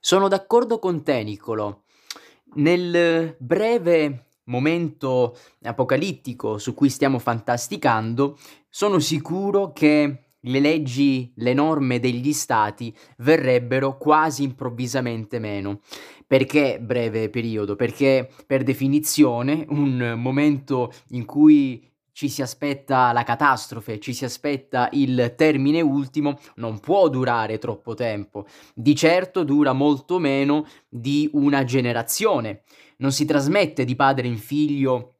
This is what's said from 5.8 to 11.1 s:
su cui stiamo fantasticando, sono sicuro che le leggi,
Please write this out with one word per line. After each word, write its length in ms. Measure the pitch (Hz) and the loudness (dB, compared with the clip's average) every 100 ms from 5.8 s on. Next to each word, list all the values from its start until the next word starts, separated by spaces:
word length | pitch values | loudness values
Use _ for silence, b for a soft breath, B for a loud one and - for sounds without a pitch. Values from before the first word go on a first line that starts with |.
| 127 131 196 151 - 120 110 107 | 0 0 -2 -6 -10 -8 -6 -6
su 160 | - | -6
cui 160 | 123 143 | 0 0
stiamo 300 | - 139 127 | 2 0 0
fantasticando, 1200 | 120 117 - 120 - 185 135 110 110 117 143 143 B B B | 0 -2 -2 -4 -4 -2 0 2 0 -2 -2 -2 B B B
sono 320 | - 208 190 | -4 0 2
sicuro 720 | 135 156 - 180 196 196 190 | 0 -4 -4 -4 0 0 -2
che 600 | 135 151 151 147 135 _ _ | 2 4 4 2 -2 _ _
le 180 | 123 131 | -4 2
leggi, 720 | 147 160 139 123 143 | 2 2 -2 2 2